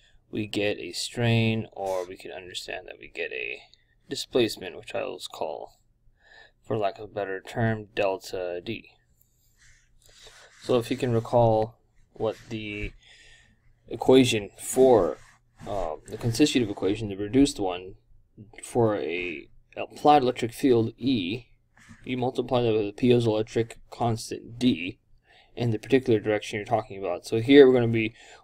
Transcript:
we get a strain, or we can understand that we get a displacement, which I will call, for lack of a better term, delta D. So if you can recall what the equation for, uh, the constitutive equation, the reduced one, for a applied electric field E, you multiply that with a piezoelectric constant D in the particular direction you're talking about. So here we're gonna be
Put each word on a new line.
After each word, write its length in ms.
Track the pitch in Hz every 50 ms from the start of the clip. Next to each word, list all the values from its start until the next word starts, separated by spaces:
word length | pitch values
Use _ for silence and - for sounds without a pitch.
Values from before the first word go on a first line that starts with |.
| _ _ - _ _ _
we 160 | - 113 107
get 320 | 101 - 104 101 104 - -
a 140 | - 87 90
strain, 760 | - - - - 120 120 117 113 117 113 113 113 113 98 - -
or 340 | - 98 95 95 92 90
we 100 | 90 95
can 140 | - - 92
understand 560 | 73 92 92 90 95 - - - 92 - -
that 100 | - 50 -
we 80 | -
get 240 | 71 - - 82 -
a 280 | - 64 60 60 62 - - _ _ _ _ _ _ _ _ -
displacement, 640 | 139 - - - - 131 117 107 - - 95 90 76
which 200 | 92 - - -
I 80 | 107 101
will 180 | 95 90 87 - -
call, 460 | - - - 78 73 57 - - _ _ _ _ _ _ _ - _ _ _ _ - - - _ _ _ _
for 100 | - 117
lack 220 | 110 101 95 95
of 60 | - 107 98
a 20 | -
better 260 | 104 98 95 95 92
term, 500 | - - - 127 113 113 110 107 107 98 _
delta 680 | - 104 95 95 92 - - - 92 90 87 87 90 87
D. 280 | 117 110 - - - _ _ _ _ _ _ _ _ _ _ _ _ _ _ _ - _ _ _ _ _ _ _ - - - - - - - - - - - -
So 140 | - 127
if 140 | 123 117 -
you 60 | 131
can 160 | 123 139 123 117
recall 680 | 113 113 - - 120 117 113 110 110 110 113 - _ _ _ _ _ _ _
what 240 | _ - 107 110 95 - - -
the 420 | 113 110 107 104 104 104 104 - - - _ - - - - - - - _ _ _ _ _ _ _ _ _
equation 600 | - - 117 - - 131 135 131 113 113 107 101 98 - -
for, 580 | - - - 127 131 131 123 107 87 78 65 - - - _ _ _ _ _ - -
uh, 300 | - 104 98 90 80 76 - - -
the 80 | 104
constitutive 520 | - - 117 117 - 151 147 - 135 117 101
equation, 380 | 101 - 101 95 104 107 110
the 80 | 101 98
reduced 420 | 95 104 104 110 131 139 135 -
one, 360 | - 101 92 90 90 92 95 98 - _ _ - - _ _ _ - 104 - - -
for 360 | - - - 123 117 110 104
a 500 | 90 67 76 85 90 90 90 78 67 - - - - _ _ _
applied 460 | - 107 - - - - 147 147 147 127
electric 280 | 123 123 - 123 117
field 400 | - - - 135 120 117 113 110 -
E, 480 | - 117 135 135 110 87 85 107 127 - _ _ _ _ _ _ _ - - - - -
you 140 | - 127
multiply 460 | 127 123 127 127 - 123 123 127 123 120
that 100 | 117 107
with 120 | 110 104
a 60 | 101
piezoelectric 840 | - - 127 123 123 120 117 117 107 107 110 - - 120 113 - - - - -
constant 680 | - - 123 120 143 - - - - - - - 117 117
D 400 | 123 127 104 80 87 92 - _ _ _ - _ _ _ _ _ _ _ _
in 140 | - 123 120
the 80 | 107 107
particular 400 | - - 135 131 127 127 113 107
direction 380 | 101 107 107 104 - - -
you're 80 | 107 101
talking 340 | - 117 110 - - 98 98
about. 260 | 98 90 87 - -
So 140 | - - 113
here 260 | 113 123 139 143 139
we're 80 | 131 127
gonna 140 | 123 117
be 260 | 117 113 113 110 110 - - - - - -